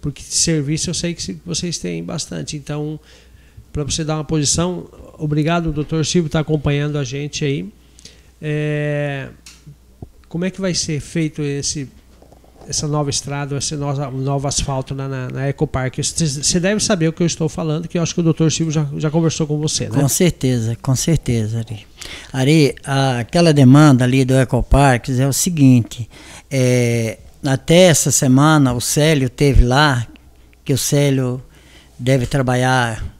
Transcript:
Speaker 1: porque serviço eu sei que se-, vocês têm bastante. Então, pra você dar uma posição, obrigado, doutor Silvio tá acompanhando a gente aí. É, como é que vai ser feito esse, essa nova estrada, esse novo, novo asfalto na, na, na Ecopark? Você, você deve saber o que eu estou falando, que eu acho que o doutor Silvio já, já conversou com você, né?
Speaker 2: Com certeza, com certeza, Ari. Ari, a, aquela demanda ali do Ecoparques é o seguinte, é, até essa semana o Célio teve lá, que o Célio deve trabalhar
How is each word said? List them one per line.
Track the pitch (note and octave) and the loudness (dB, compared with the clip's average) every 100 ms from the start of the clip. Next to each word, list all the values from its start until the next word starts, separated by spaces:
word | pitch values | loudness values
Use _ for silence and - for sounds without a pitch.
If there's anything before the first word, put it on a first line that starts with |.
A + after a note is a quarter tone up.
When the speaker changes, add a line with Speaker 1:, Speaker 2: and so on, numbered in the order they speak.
Speaker 1:
porque | D3 C#3 | -8 -10
serviço | - - - D#3+ C#3 D#3 - | -8 -2 0 0 -2 -4 -4
eu | |
sei | E3 F3 | -6 -6
que | E3+ | -8
se-, | - F3+ | -10 -12
vocês | F3 E3 F3 D#3+ | -8 -8 -6 -6
têm | F3+ E3+ | -8 -8
bastante. | E3+ E3+ - F3 D3 D3+ | -8 -10 -8 -10 -10 -12
Então, | C3+ D3 D3+ D#3 _ - - - - - - | -10 -8 -8 -10 _ -20 -20 -20 -20 -20 -12
pra | - | -8
você | D3 - | -6 -6
dar | D#3 D#3 | -4 -4
uma | |
posição, | D3 D#3+ C#3+ - F3 F3 - - - - | -2 -2 0 0 -2 -4 -12 -20 -20 -8
obrigado, | D#3 D3+ D3+ E3+ E3 | -4 -2 0 0 -2
doutor | D3 C#3+ D#3+ D3 | -4 -4 -2 0
Silvio | F3+ D#3 | 0 0
tá | D#3+ | -2
acompanhando | D3+ D#3 C#3+ C#3+ D3 D3 | 0 -2 0 -2 -2 -4
a | |
gente | C3+ C#3 D3 - | -6 -6 -8 -4
aí. | D3 C#3+ F#3+ - _ - - - _ _ | -4 -4 -6 -16 _ -20 -20 -20 _ _
É, | D3+ D3+ D3+ D3 D3 D3 D3 C#3 C3 - - - - C#3 _ - - - - | -6 -4 -4 -4 -2 -4 -4 -6 -10 -16 -20 -20 -20 -20 _ -20 -20 -20 -10
como | E3 | -4
é | F#3 | -4
que | F#3 | -4
vai | F#3+ | -4
ser | E3 - D3+ | -2 -2 -4
feito | - E3+ D#3 D#3 | -4 -4 -4 -4
esse, | D3 C#3+ C#3 D#3 B2+ - _ - - - - - - | -6 -4 -6 -6 -10 -14 _ -20 -20 -20 -20 -20 -10
essa | - D#3 | -6 -2
nova | D3+ C#3+ | -2 -2
estrada, | C#3 - C#3 C#3+ C#3 | -4 -6 -8 -6 -6
esse | - D3+ | -6 -6
novo, | C#3+ C#3 C#3+ | -4 -4 -6
novo | C3+ C3+ C#3 C#3 | -6 -4 -2 -2
asfalto | - - C3 B2+ | -4 -4 -4 -6
na, | C#3 C3+ | -8 -8
na, | C3+ B2+ | -8 -8
na | C3 C#3 | -6 -6
Ecopark? | C3+ D#3 C3+ C3 - | -2 -4 -2 -6 -4
Você, | C#3+ - D#3+ | -6 -2 -4
você | C#3 C#3 F3+ | -2 -2 0
deve | F3 G#3+ | 0 -2
saber | - G3+ D#3+ | 0 0 0
o | |
que | D#3+ | 0
eu | E3+ | -2
estou | - D#3+ | 0 -4
falando, | - E3 D3+ E3 | -4 -4 -4 -4
que | F3 | -4
eu | |
acho | D#3+ | -2
que | - | 0
o | |
doutor | E3 D#3 D#3+ | 0 2 0
Silvio | - D#3+ | 0 -2
já, | D3+ D3 D3 | -2 -2 -4
já | D3+ | -2
conversou | D#3 D#3+ - D3+ | 0 0 0 -4
com | D3 | -2
você, | D#3 - G#2 | -2 -4 -2
né? | A#2 | 0
Speaker 2:
Com | C#3 | 0
certeza, | - F3+ - C3 B2 A2+ A#2 | 2 2 2 0 0 -2 -4
com | - C3 | -2 0
certeza, | - D#3+ - A#2 G#2+ A2+ | 2 0 0 -2 -2 -4
Ari. | A2+ G#2+ - - - - - | -8 -12 -16 -20 -16 -16 -10
Ari, | C3 C3 D#3+ C#3 - | -2 2 4 4 0
a, | - C3+ C3+ B2 | -4 -2 0 -2
aquela | A2+ F3 E3+ | -2 2 4
demanda | D3 B2+ C#3 D3+ B2+ | 8 8 10 8 6
ali | B2 C3 | 4 2
do | B2+ | 2
Ecoparques | C3 B2+ B2 - C3+ C#3 B2 - B2+ | 2 2 0 2 4 4 2 -2 -2
é | C#3 | 0
o | |
seguinte, | B2+ - E3 C3+ B2 A2+ - A2+ - - - - | 0 -2 4 6 6 2 -8 -14 -14 -20 -20 -8
é, | C3+ B2+ B2 A#2+ A#2 A2+ - - - | -2 2 2 0 0 -4 -6 -16 -10
até | C#3+ C3+ - E3 | -4 -2 4 6
essa | F#3 D3 - | 8 6 2
semana | - C#3 B2+ D3 D#3 C3 | 0 4 4 6 4 4
o | B2 | 0
Célio | - - D3+ D#3 C3 | -2 0 2 2 0
teve | - C#3+ A#2+ | 0 4 6
lá, | A#2+ C3 D3+ B2 A2+ - - _ - _ | 4 4 4 2 -4 -12 -20 _ -20 _
que | - | -4
o | C3 | -2
Célio | - C#3+ C#3+ C3+ B2+ B2+ - - - - _ _ | 0 2 2 0 -2 -6 -10 -20 -20 -20 _ _
deve | B2 C3+ D#3 | 0 0 2
trabalhar | C#3+ B2+ B2+ B2+ C3 A#2+ A2 - | -2 0 0 2 2 0 -4 -10